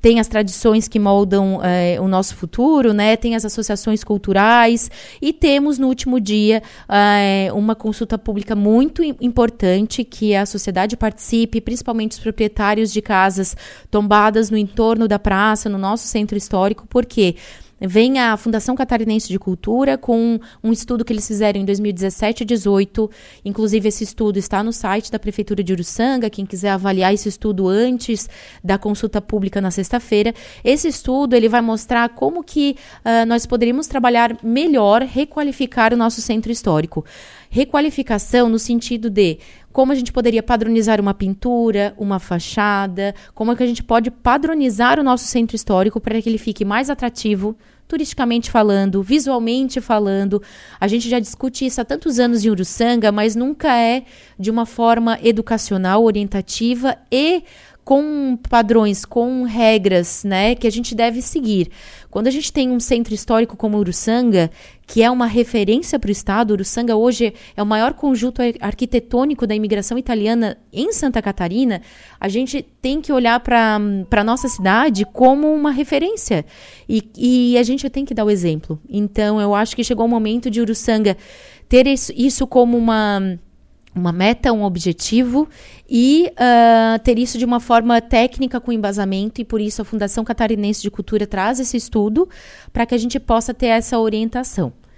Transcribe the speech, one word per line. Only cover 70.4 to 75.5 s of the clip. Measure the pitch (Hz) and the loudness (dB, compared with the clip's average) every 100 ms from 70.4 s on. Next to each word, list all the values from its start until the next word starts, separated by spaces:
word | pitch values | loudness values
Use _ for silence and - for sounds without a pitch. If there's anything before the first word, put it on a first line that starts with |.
| 220 - _ | -2 -4 _
em | - 320 | -6 -4
Santa | 440 294 233 | -2 -2 -2
Catarina, | 208 196 175 202 262 185 - - - - | -4 -4 -4 0 0 -2 -8 -20 -20 -8
a | - | -4
gente | 202 262 285 | -4 -4 -6
tem | - _ 254 285 | -10 _ -4 -4
que | - | -2
olhar | 269 233 240 | 0 2 0
pra, | 240 240 220 214 208 196 180 | 2 2 2 0 -2 -4 0
pra | 220 | 0
nossa | 208 247 262 | 0 -2 -4
cidade | - 185 208 302 196 208 | -2 2 2 2 0 -4
como | - 254 277 302 | 4 4 4 2